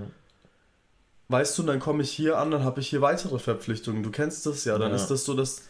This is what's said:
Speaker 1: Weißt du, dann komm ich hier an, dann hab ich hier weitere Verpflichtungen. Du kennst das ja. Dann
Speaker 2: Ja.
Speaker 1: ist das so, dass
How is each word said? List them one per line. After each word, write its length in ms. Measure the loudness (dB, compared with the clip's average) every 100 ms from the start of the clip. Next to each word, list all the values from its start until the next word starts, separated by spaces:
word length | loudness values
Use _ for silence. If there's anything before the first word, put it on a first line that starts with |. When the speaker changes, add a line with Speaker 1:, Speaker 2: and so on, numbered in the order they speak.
| -10 -14 _ _ _ _ _ _ _ _ _ _ -2
Speaker 1:
Weißt 280 | 2 2 0
du, 60 |
dann 160 | 0 0
komm 220 | 2 0
ich 100 | 0
hier 260 | 0 2 2
an, 140 | 2
dann 140 | 2 0
hab 120 | 0
ich 120 | -2
hier 100 | 2
weitere 400 | 4 2 0 -4
Verpflichtungen. 640 | -2 -2 -2 -4 -2 -2
Du 80 | -2
kennst 340 | -2 -2 -2 -4
das 200 | -2 0
ja. 120 | 2
Dann 120 | 2
Speaker 2:
Ja. 60 | 0
Speaker 1:
ist 100 | 0
das 160 | 0
so, 100 | 0
dass 280 | 0 0 -4 -12